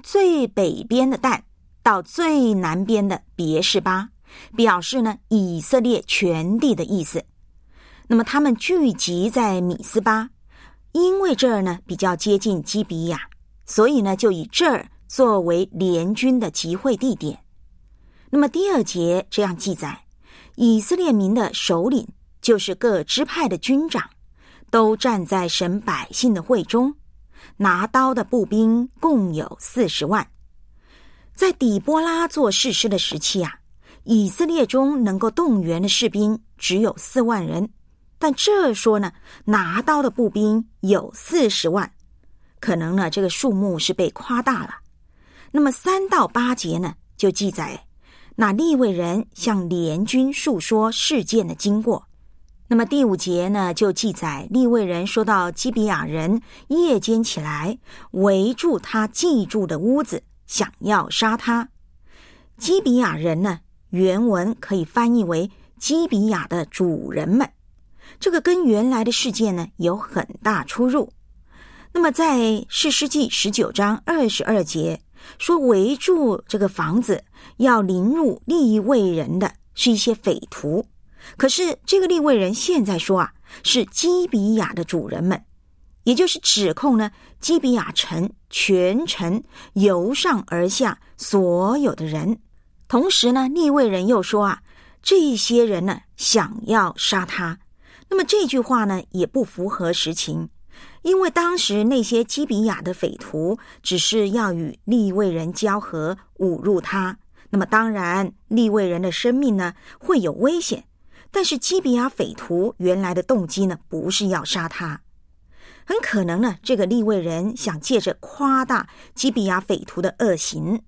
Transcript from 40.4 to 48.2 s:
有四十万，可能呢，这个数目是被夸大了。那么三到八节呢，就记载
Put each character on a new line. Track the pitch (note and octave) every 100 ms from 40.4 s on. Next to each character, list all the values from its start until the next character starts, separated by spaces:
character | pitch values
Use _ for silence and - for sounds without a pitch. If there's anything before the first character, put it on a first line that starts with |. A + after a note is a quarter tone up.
| G#3+ A3 A3+ -
有 | F#3+ G3 -
四 | - - E4 A#3
十 | - E3
万， | F#3+ F#3 - - _ - - - -
可 | - E3+
能 | D#3+
呢， | F#3+ F3
这 | D#3+
个 | F#3
数 | - C4+
目 | G3 G3+ E3
是 | -
被 | F#3 E3+
夸 | - - A#3+
大 | B3+ A#3
了。 | - - - _ _ _ _ - -
那 | C#4+
么 | C#4+
三 | B3+ F4+ F#4+ G4
到 | F#4 G#3+
八 | A#3+ A#3+
节 | B3 E3+ E3
呢， | F3+ - - -
就 | G3
记 | F#3 G3
载 | F3+ D3 C3 - - - -